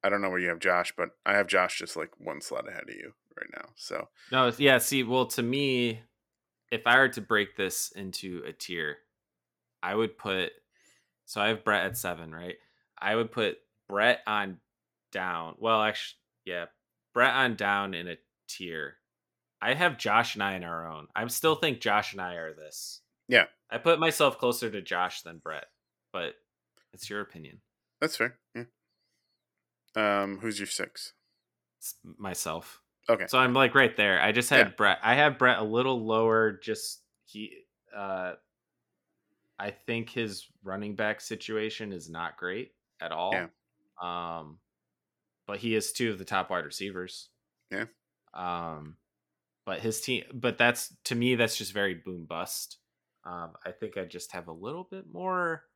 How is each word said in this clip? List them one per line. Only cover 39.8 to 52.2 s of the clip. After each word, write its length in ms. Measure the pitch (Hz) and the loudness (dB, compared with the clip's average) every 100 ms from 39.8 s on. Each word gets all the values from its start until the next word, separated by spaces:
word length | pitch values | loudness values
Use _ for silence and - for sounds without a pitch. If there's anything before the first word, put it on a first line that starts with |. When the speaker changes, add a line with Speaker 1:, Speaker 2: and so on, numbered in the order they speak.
| - 117 113 | -6 -4 -4
Speaker 2:
his 360 | 127 110 95 - _ | -4 -6 -6 -16 _
running 340 | 98 98 104 98 | -10 -8 -8 -2
back 240 | 107 107 | -2 -4
situation 720 | - 107 - 110 110 - 107 | -8 -10 -4 -4 -4 -6 -10
is 180 | 92 78 | -10 -12
not 260 | 82 85 - | -8 -8 -8
great 360 | 90 101 135 _ _ _ | -8 -6 -10 _ _ _
at 120 | 82 | -8
all. 200 | 80 92 | -4 -2
Speaker 1:
Yeah. 160 | 95 85 _ _ _ _ - | -2 -4 _ _ _ _ -12
Speaker 2:
Um, 580 | 87 87 85 85 78 85 _ _ _ _ _ _ _ _ - | -8 -6 -6 -10 -12 -20 _ _ _ _ _ _ _ _ -12
but 120 | 101 | -6
he 160 | 117 | 0
is 180 | 110 104 | 0 0
two 180 | - 117 | -2 -2
of 80 | 98 | -4
the 60 | |
top 260 | 95 95 90 | -2 -2 0
wide 140 | 90 73 | -4 -4
receivers. 640 | - 98 92 92 - - _ _ _ _ | -8 -8 -8 -10 -12 -18 _ _ _ _
Speaker 1:
Yeah. 160 | 95 117 _ _ _ _ | -8 -8 _ _ _ _
Speaker 2:
Um, 600 | - 90 87 85 78 76 90 _ _ _ _ _ _ | -8 -6 -4 -6 -10 -14 -20 _ _ _ _ _ _
but 160 | - 90 | -10 -4
his 200 | 110 110 | -4 -4
team, 240 | - 120 - | -4 -4 -6
but 240 | 127 123 - | -4 -4 4
that's, 360 | 120 123 - _ | 4 4 -8 _
to 100 | - | -6
me, 220 | 117 123 120 | 0 2 4
that's 200 | 110 - | 2 0
just 160 | 95 | -6
very 220 | 101 98 | -2 -2
boom 320 | 85 92 90 | -2 -10 -12